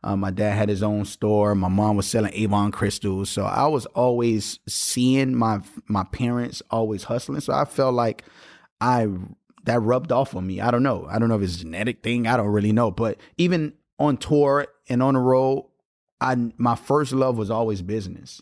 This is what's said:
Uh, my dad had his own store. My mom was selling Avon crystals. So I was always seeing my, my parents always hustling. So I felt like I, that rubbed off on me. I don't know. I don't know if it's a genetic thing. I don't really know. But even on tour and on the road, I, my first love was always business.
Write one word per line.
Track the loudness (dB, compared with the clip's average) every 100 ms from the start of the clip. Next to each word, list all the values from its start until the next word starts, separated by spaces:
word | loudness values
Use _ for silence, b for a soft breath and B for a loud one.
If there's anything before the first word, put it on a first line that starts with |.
Uh, | -2 -2
my | -2
dad | -2 -2 0
had | 0
his | 0
own | 0 -2 -4
store. | -2 2 4 4
My | 2 2
mom | 2 2 2
was | 0
selling | 0 -2
Avon | -2 0 2 0
crystals. | 0 -2 -2 -4 -4 -4
So | -4 -2
I | 0 0
was | 0 -2
always | 0 2 2 2 0 -4 -12 -10
seeing | -6 -4 0 2 2 2 0
my, | 0 -2 -6 -20 _
my | -4 -2
parents | -4 -2 -2 -6 -10 -6
always | -2 -2 -4
hustling. | -4 -6 -4 -6
So | -2
I | -2 0
felt | 0 0
like | 2 0 -2 B B B B B _
I, | 2 2 2 -4 -10 -18 _ _ -2
that | 0
rubbed | 2 0 2
off | 0 0 -4
on | -6
me. | -2
I | 0
don't | 2
know. | 2 -2 -4
I | 0
don't | 2
know | 2
if |
it's | 0 -4
a |
genetic | -10 -6 -6 -4
thing. | -4 -2 0
I | 0
don't | 2
really | 2 4
know. | 4 2
But | 0 -2 -4 B -2
even | 0 2 -2 -8 _ -2
on | 0 0
tour | 2 4 4 2 0 _ -4
and | 0
on | 2
the | 4
road, | 4 4 2 0 -6 _ _ _ _ _
I, | -2 0 -2 0
my | 0 0
first | 0 0 2
love | 0 0 0
was | -2
always | -2 -2 -2
business. | -4 -6 -6 -12 -18 -20